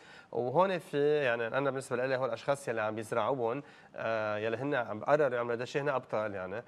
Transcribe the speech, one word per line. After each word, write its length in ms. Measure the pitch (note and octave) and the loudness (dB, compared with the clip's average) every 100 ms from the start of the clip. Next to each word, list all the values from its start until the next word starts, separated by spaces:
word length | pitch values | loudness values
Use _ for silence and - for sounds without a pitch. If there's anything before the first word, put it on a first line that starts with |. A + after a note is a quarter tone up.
| - - - | -18 -20 -8
وهون 460 | - B2 D3 G3 F3+ | -4 2 4 4 2
في، 440 | - C#3+ D3 D3+ | -2 2 4 4
يعني 240 | C3 A#2 A2+ | 4 2 0
أنا 220 | C3 C#3 | 0 0
بالنسبة 360 | C3 C3 A#2+ C3 | 0 -2 -2 0
لي 120 | B2+ | 0
هول 100 | B2+ | 0
الأشخاص 400 | A2+ - C#3+ - | -2 0 0 0
يلي 140 | A2+ | 0
عم 140 | G#2+ A2 | 0 -2
بيزرعوهم، 680 | G#2+ A#2 G#2+ C3+ A2+ C3+ - - - - | -2 0 0 0 0 -2 -8 -18 -16 -6
آه، 420 | A2+ A2+ G#2+ G#2+ | -2 0 0 -2
يلي 200 | A2 A2+ | -2 -2
هن 180 | C#3 C3+ | 0 -2
عم 280 | A2 G#2+ | -2 -4
قرروا 320 | - D3+ C#3 B2 | 2 4 4 0
يعملوا 200 | A#2+ A#2 | -2 -2
هذا 80 | |
الشيء، 180 | B2 D3 | -2 -2
هن 80 | D3 | 0
أبطال 460 | C3 - A2+ G#2+ G2 | -2 -2 -2 -2 -4
يعني. 280 | F#2 G#2 | -6 -8